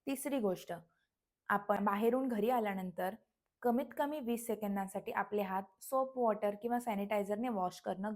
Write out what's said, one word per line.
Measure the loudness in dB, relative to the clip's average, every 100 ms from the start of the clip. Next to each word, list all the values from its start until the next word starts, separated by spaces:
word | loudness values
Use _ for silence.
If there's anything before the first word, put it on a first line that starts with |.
| -6
तिसरी | -4 -2 0
गोष्ट, | 0 0 -4 -10 -12 _ _ _ _ _ 0
आपण | 0 2 2 2
बाहेरून | 4 4 4 2
घरी | 2 2
आल्यानंतर | 2 2 -2 -4 -2 -2 -4 _ _ _ _
कमीत | 2 2 0 -2
कमी | -2 -2
वीस | -2 -2 -2
सेकंदांसाठी | -2 -2 -2 -2 -6 -4
आपले | -2 -2 -2
हात | 0 -2 -4 _
सोप | -4 -2 0 2
वॉटर | 2 2 0 -2
किंवा | -2 -2
सॅनिटायझरने | 0 -2 0 0 0 -2 -2
वॉश | 0 -2 -2
करणं | -6 -4 -4